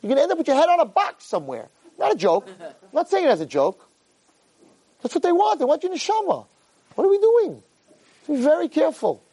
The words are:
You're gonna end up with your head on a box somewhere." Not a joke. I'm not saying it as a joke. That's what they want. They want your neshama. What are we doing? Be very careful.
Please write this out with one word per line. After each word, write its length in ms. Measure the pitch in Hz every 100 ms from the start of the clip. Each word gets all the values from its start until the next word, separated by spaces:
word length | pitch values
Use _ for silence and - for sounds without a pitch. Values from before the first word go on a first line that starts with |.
You're 80 | 202
gonna 140 | 277
end 100 | 330
up 60 | 370
with 100 | 294
your 80 | 269
head 120 | 330
on 120 | 349
a 60 | 277
box 400 | 381 403 - -
somewhere." 420 | 190 143 123 107 _ - -
Not 140 | -
a 40 | 302
joke. 320 | 180 170 202 -
I'm 140 | - - -
not 180 | 294 349
saying 160 | 392 339
it 20 |
as 120 | 196
a 60 | 156
joke. 400 | 143 143 185 _ _ _ _ _ _ _ _ _ _ _ _
That's 120 | 240
what 80 | 339
they 100 | 359
want. 260 | 349 415 403
They 80 | 262
want 160 | 294
your 100 | 359
neshama. 540 | 359 - 440 403 143 107 _ _ _ _
What 100 | -
are 60 | 349
we 80 | 403
doing? 440 | 427 466 415 127 _ _ _ _ _ _ -
Be 100 | 285
very 320 | 254 311 339
careful. 540 | - 320 - 220 131 _